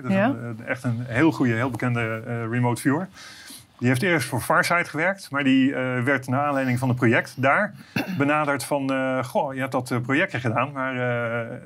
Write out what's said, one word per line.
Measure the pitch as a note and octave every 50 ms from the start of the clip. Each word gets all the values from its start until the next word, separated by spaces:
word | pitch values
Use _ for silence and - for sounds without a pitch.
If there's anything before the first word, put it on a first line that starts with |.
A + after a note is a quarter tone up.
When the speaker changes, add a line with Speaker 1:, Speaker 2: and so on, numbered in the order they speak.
| C#3
Speaker 1:
Dat | -
is | F#3+
Speaker 2:
Ja. | F#3+ G3+
Speaker 1:
een, | B3+ C#4 - A#2+ A#2+ A#2 A2 A#2+
eh, | -
echt | C3+ B2+ -
een | B2+ A#2 A2+ B2 B2
heel | A2+ A#2+ D#3 E3 C#3+
goede, | - C#3+ B2 A2+
heel | A2+ B2 C3+
bekende, | A#2+ A#2 C3 B2+ A#2+ A#2 A#2 A2 A2+ A2 A2+
eh, | A#2+ A#2+ A#2 A#2 A2+
remote | A#2 B2 B2 B2 A#2+ A#2
viewer. | - D3 C3 D#3 F#3 F#3 - - - - - - - - - - - _ _ -
Die | A#2+ A#2+
heeft | C3+ B2+ E3
eerst | F#3 F3 D#3 B2+ -
voor | - B2
Farsight | - - D#3+ E3+ F#3 - F3 E3+ E3+ -
gewerkt, | - D3 E3 F3+ G3 F#3+ - -
maar | C#3 C#3 C#3+
die, | C3+ C3 C3+ C3 C3+ C#3
eh, | C3+ B2+ B2+ B2+ B2+ A#2+
werd | C#3 C#3 C3 B2+ -
naar | B2 C3+ C#3+
aanleiding | D3 C#3+ C3+ C3+ B2+ B2 A#2+
van | B2+ B2+
het | B2
project | B2 B2+ A2+ A#2+ D#3 F3+ - - - B2+
daar | C3+ D3 F3 G#3 G3+ - - - - -
<clears throat> | - - - F#3 D3+
benaderd | C#3+ C#3 D3 D3+ D3+ C#3+ C#3+ C#3 C3
van, | - D3+ C#3+ C3+ C3+ C3+
eh, | C3 C3 C3 C3 C3 B2+
"Goh, | B2+ - G#3+ D#3+ C#3 C3+
je | C3
hebt | C3 C3 B2+
dat, | C3+ B2 -
eh, | C3 A#2+
projectje | A#2+ B2 C3+ D3 F#3 F#3+ - B2+
gedaan, | B2+ A#2+ - - B2+ D3 C#3+
maar, | C#3 C3 C3 C3
eh, | B2+ B2 B2 A#2+ A#2+ A#2+ A#2 A#2 A#2+
eh, | A#2 A2+ - A#2+ -